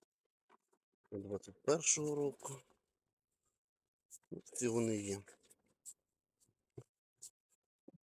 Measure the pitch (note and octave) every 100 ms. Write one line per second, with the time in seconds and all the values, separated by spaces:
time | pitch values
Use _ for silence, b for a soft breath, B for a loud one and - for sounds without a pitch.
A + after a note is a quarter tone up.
0 | _ _ _ _ _ - _ _ _ _
1 | _ G#2 G2 G2+ - F#2+ - D#3 D#3 D#3+
2 | D3+ D3 C#3+ C3 - C3+ - _ _ _
3 | _ _ _ _ _ _ _ _ _ _
4 | _ - - - - - B2 A2+ A2+ G#2+
5 | G2+ G2 - - _ - _ _ - -
6 | _ _ _ _ _ _ _ - - _
7 | _ _ - - _ _ _ _ - -